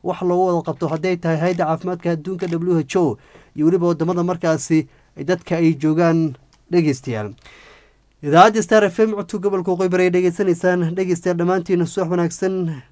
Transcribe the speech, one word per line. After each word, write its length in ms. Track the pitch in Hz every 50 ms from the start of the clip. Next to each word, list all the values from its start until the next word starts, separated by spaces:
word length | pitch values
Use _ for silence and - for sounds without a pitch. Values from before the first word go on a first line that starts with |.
| -
wax 180 | 175 180 -
loogu 240 | 185 180 175 180 185 185
wada 120 | 175 170 160
qabto 220 | - 156 - 175 156
hadday 240 | 160 160 156 185 180 175
tahay 200 | 175 165 165 151
hay'adda 280 | 165 180 185 175 175
caafimaadka 460 | 156 160 160 - 185 185 175 - 175
adduunka 360 | 170 160 147 180 190 170 190 175
W 300 | 170 170 170 180 180 165
H 140 | 147 131 - 190
O 200 | 175 143 107 - _ _ _ - - _ _
iyo 100 | - 151
weliba 220 | 160 180 190 170 175
waddamada 360 | 175 147 160 170 185 175 170
markaasi 640 | 175 180 175 - 170 160 156 - - 165 156 147 - _ _ _ _ _ -
ay 60 | 143
dadka 320 | 147 185 180 - - 175 165
ay 160 | 170 160 165 135
joogaan 560 | 143 156 156 160 175 165 165 165 160 156 127 - _ _ _ _ _ _
dhegeystayaal. 640 | 170 175 165 151 135 131 - 135 120 107 107 104 98 - _ - - - - - - - _ _ _ _ _ _ _ _ -
Idaacadda 380 | 147 143 165 185 226 208 220 202
Star 200 | 170 220 214 208 196
F 100 | 175 -
M 140 | 220 220 214
codka 240 | 202 196 - - 202
gobolka 320 | 180 202 196 190 175 185
Waqooyi 180 | 185 170 185 185 175
Bari 100 | 180 185
ay 60 | 185
dhegeysanaysaan. 840 | 175 180 180 180 175 - 208 190 175 170 - 185 180 180 175 160 170 185
Dhegeystayaal 400 | 190 180 180 170 - 185 175 170
dhammaantiin 480 | 175 175 185 185 170 - 190 175 170
subax 240 | 160 - - 185 165
wanaagsan 720 | 180 175 170 170 - - - 190 190 185 180 165 156 135 - _